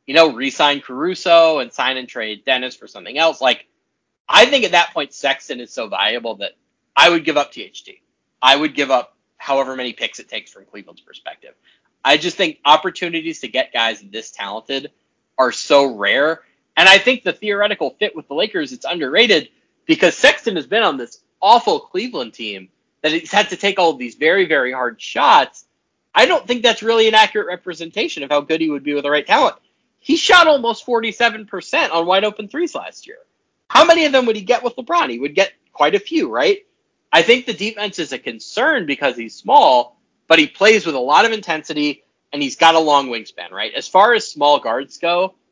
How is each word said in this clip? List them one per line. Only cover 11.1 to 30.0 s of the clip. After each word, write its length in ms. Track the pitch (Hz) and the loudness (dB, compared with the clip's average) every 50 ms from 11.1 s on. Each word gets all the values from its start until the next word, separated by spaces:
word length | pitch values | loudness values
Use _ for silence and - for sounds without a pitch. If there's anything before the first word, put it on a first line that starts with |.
| - - - - 76 _ - 65 - _ _ _ _ _ _ _ _ _ - | -20 -20 -18 -18 -18 _ -20 -20 -20 _ _ _ _ _ _ _ _ _ 0
I 120 | 131 147 | 0 0
just 200 | 151 151 180 - | 0 0 -4 -4
think 220 | - 190 160 151 _ - | -4 -4 -4 -4 _ 2
opportunities 760 | 139 151 - - 185 - - 180 170 165 160 156 165 156 - | 4 4 4 2 -4 -8 -8 -8 -6 -6 -6 -8 -8 -10 -10
to 80 | - 117 | -10 -6
get 240 | 107 127 131 - | -6 -6 -6 -4
guys 280 | - 123 113 113 110 - | -4 -4 -4 -4 -4 -8
this 300 | 101 98 98 113 110 - | -12 -16 -16 -16 -16 -16
talented 600 | - - 101 98 101 113 - - 135 135 139 147 _ _ _ _ _ _ _ _ _ - | -16 -14 -12 -12 -12 -12 -10 -10 -8 -8 -10 -12 _ _ _ _ _ _ _ _ _ 0
are 140 | 131 123 | 0 0
so 340 | 113 - - - 147 139 139 | -2 -4 0 2 4 4 4
rare. 560 | 135 117 101 101 101 110 131 143 156 165 - _ _ _ _ _ _ _ | 2 -2 -2 -2 0 0 2 0 0 -2 -4 _ _ _ _ _ _ _
And 120 | 160 175 190 | 4 6 6
I 100 | 196 196 | 6 6
think 240 | 202 247 262 - | 4 2 -2 -2
the 100 | - 185 | -2 -6
theoretical 640 | 151 - 208 214 202 202 208 208 214 - 165 131 - - | -6 -4 -4 -4 -2 0 -2 -2 -2 -4 -6 -6 -4 -4
fit 180 | 208 196 - | -6 -6 -6
with 120 | 160 - - | -8 -14 -8
the 60 | 143 | -4
Lakers, 380 | 156 196 214 - 180 151 127 | -4 -4 -2 -4 -6 -6 -6
it's 120 | 127 123 - | -10 -10 -10
underrated 680 | 135 175 175 147 131 147 202 240 226 196 156 131 - _ _ _ _ _ _ _ | -8 -6 -6 -6 -2 0 2 2 4 2 0 0 -4 _ _ _ _ _ _ _
because 300 | - 160 - 190 170 - | -2 0 2 2 2 2
Sexton 400 | - - 277 - - - 233 196 | 4 2 2 2 2 -2 -6 -4
has 100 | 165 135 | -4 -4
been 160 | - 190 226 | -4 -2 0
on 140 | 226 180 143 | 0 0 -2
this 240 | 131 120 - - - _ _ _ _ | -4 -8 -12 -16 -20 _ _ _ _
awful 400 | 180 196 226 233 226 214 170 143 | 2 4 4 4 4 2 -2 -2
Cleveland 540 | - _ - 185 226 254 233 156 123 113 - | -4 _ -8 -8 -8 -8 -8 -10 -10 -10 -12
team 340 | - 117 107 101 95 92 90 _ _ _ _ _ _ | -14 -12 -12 -12 -14 -16 -20 _ _ _ _ _ _
that 100 | - 151 | -4 -2
he's 200 | 156 170 165 - | -2 -4 -4 -2
had 180 | - 202 214 208 | 0 0 0 0
to 60 | 190 | -2
take 220 | - - 202 196 196 | -4 -4 -2 0 0
all 120 | 180 165 | 0 0
of 80 | 151 - | 0 -2
these 160 | 127 117 110 | -8 -12 -8
very, 320 | - 143 160 180 196 185 | -2 -2 0 2 0 0
very 260 | 156 156 143 127 123 | 0 0 -2 -2 -2
hard 280 | 131 131 127 120 113 - | -4 -6 -6 -6 -8 -10
shots. 640 | - - - - 143 - 220 156 135 - - - - _ _ _ _ _ _ _ _ _ - | -14 -10 -4 0 2 4 4 4 2 0 -6 -16 -20 _ _ _ _ _ _ _ _ _ 0
I 120 | 196 233 | 2 2
don't 200 | 311 359 285 - | 2 2 0 -2
think 160 | 190 247 240 | -4 -4 -2
that's 200 | 220 240 214 - | 0 -2 -2 -2
really 260 | 214 226 226 220 220 220 | -2 0 2 2 2 4
an 60 | 220 | 4
accurate 340 | 214 214 202 - 214 175 165 | 2 2 2 0 -4 -6 -6
representation 760 | 180 180 _ 185 170 151 165 165 - 202 240 330 - - | -8 -10 _ -12 -12 -12 -14 -10 -8 -6 -6 -6 -8 -8
of 80 | 139 135 | -4 -2
how 100 | 147 147 | -2 -2
good 200 | 143 143 160 160 | -2 -2 -2 -2
he 100 | 160 156 | -2 -2
would 140 | 147 139 139 | -4 -4 -4
be 100 | 147 143 | -4 -4
with 100 | 143 139 | -4 -2
the 60 | 143 | -2
right 160 | 147 151 - | -2 -2 0
talent. 300 | - 196 277 - 214 - - _ _ _ _ _ _ _ | 2 2 2 2 2 -2 -6 _ _ _ _ _ _ _
He 180 | _ | _